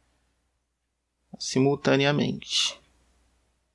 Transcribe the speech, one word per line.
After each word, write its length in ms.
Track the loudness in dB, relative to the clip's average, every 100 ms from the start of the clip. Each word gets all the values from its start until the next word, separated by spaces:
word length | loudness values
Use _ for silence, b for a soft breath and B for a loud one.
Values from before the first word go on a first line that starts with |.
| _ _ _ _ _ _ _ _ _ _ _ _ _ -12
Simultaneamente. 1400 | -4 2 2 2 2 2 2 0 -2 -4 -4 -2 -2 -4 _ _ _ _ _ _ _ _ _